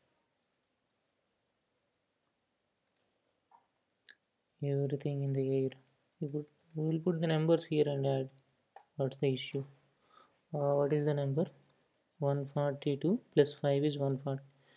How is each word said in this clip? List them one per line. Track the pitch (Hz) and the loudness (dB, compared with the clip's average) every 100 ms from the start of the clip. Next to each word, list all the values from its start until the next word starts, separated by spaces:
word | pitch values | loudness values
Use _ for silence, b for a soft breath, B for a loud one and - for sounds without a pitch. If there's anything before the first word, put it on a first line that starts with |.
| _ _ _ _ _ _ _ _ _ _ _ _ _ _ _ _ _ _ _ _ _ _ _ _ _ _ _ _ _ - _ _ - _ _ - _ _ _ _ - - _ _ _ _ | _ _ _ _ _ _ _ _ _ _ _ _ _ _ _ _ _ _ _ _ _ _ _ _ _ _ _ _ _ -20 _ _ -20 _ _ -20 _ _ _ _ -20 -20 _ _ _ _
everything | 143 139 139 143 151 139 | -4 -2 -2 -2 -4 -4
in | 139 | -2
the | 135 135 135 | -2 0 0
air. | 135 131 _ _ _ _ | -2 -4 _ _ _ _
We | 151 | -6
put, | 147 147 _ - 156 | -6 -8 _ -12 -6
we | 156 | -2
will | 160 | 0
put | 165 165 | 0 0
the | 165 | 2
numbers | 160 160 165 - | 2 4 2 2
here | 151 143 | 2 2
and | 139 139 | 2 0
add. | 135 131 - _ _ _ - - - | 0 -2 -10 _ _ _ -20 -14 -4
What's | 131 - | -4 0
the | 143 | -2
issue? | 131 - 139 135 - _ _ b b b b _ | -2 -4 -6 -8 -14 _ _ b b b b _
Uh, | 151 143 143 | -2 0 2
what | 143 | 2
is | 151 147 | 2 0
the | |
number? | 147 139 139 190 - _ _ _ _ _ - | 0 0 0 -2 -6 _ _ _ _ _ -4
One | 139 143 139 | -2 0 -2
forty-two | 147 143 139 151 139 156 226 - | -2 -2 -2 -2 -2 0 -2 2
plus | - 143 | 4 4
five | - 143 139 | 2 0 2
is | 151 143 | 2 0
one | 139 131 | -2 -2
forty. | 139 135 - b b | -4 -6 -8 b b